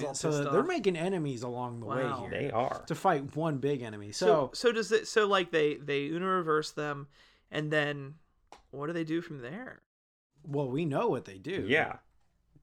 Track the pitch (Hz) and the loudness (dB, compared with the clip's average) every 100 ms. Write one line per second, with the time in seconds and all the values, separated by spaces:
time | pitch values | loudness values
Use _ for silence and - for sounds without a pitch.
0 | 143 143 160 147 143 151 302 349 196 170 | -4 -2 0 0 2 2 2 2 0 0
1 | 170 190 147 123 123 120 123 120 113 135 | 0 0 -2 -2 -4 -4 -6 -6 -4 -2
2 | 131 127 - - 143 110 131 - - 156 | -2 -2 -4 -4 0 0 0 -2 -4 0
3 | 196 160 139 147 160 143 139 143 120 107 | 2 2 0 -2 0 0 0 -2 -4 -10
4 | 101 104 185 160 131 - 247 226 190 220 | -10 2 6 6 4 0 2 2 2 2
5 | - - 208 196 180 165 151 147 143 143 | 4 4 6 4 4 4 2 2 -2 -2
6 | 143 160 190 185 160 156 156 - 147 143 | -2 -2 0 0 2 0 0 -4 -6 -6
7 | 143 _ - _ _ - 151 151 147 147 | -10 _ -20 _ _ -4 0 2 2 -2
8 | 139 156 _ _ _ - _ 139 143 170 | -8 -16 _ _ _ -20 _ -8 -4 -4
9 | 160 165 170 147 120 175 254 - _ _ | -2 -2 -4 -10 -12 -12 -14 -16 _ _
10 | _ _ _ _ - 139 139 131 170 143 | _ _ _ _ -6 -2 0 0 0 0
11 | 233 139 - 95 98 185 101 147 131 - | 0 -2 -4 -12 -8 -4 2 2 2 -4
12 | _ _ _ _ _ - | _ _ _ _ _ -18